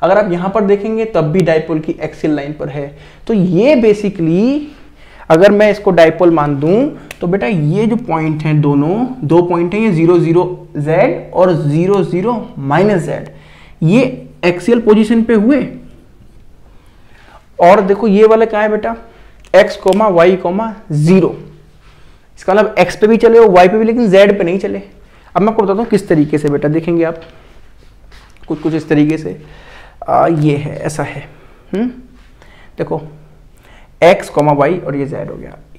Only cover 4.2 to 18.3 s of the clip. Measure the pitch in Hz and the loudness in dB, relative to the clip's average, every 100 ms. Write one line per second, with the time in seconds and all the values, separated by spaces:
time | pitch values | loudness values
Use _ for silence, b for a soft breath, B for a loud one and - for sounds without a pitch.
4.2 | 160 170 233 285 294 B B B B B | -2 0 0 -2 -6 B B B B B
5.2 | - 165 202 202 208 202 202 175 160 160 | 0 4 6 6 2 2 0 4 4 4
6.2 | 180 165 147 139 151 202 285 B B - | 0 0 -2 -2 0 0 0 B B -10
7.2 | 180 196 240 190 147 185 220 214 151 160 | -4 -4 -2 -2 -2 0 -2 -2 -4 -4
8.2 | 156 151 156 151 147 143 147 202 254 - | -2 -4 -2 0 2 0 0 -2 -4 -6
9.2 | 143 165 175 175 175 202 220 165 165 175 | 0 0 2 -2 -2 -2 -2 2 2 2
10.2 | 160 165 175 120 - 151 147 165 254 - | 2 0 -2 -6 -12 -8 -2 0 0 -2
11.2 | - - 185 165 147 151 180 202 170 175 | -6 0 0 0 0 0 0 0 0 -2
12.2 | 208 233 196 - 139 151 202 190 151 - | -4 -4 -8 -10 -2 0 2 0 -2 -8
13.2 | - b b b b - 160 220 262 - | -12 b b b b -4 2 2 2 -4
14.2 | - - 175 175 - 240 226 214 208 233 | -16 -4 -4 -2 0 0 2 2 2 0
15.2 | 226 226 214 269 - - - - - - | 2 0 2 0 -2 -10 -20 -20 -20 -20
16.2 | - - - - - b b b b b | -20 -20 -20 -20 -20 b b b b b
17.2 | b b - - 175 208 190 196 226 196 | b b -18 2 4 4 2 0 2 4
18.2 | 220 | 4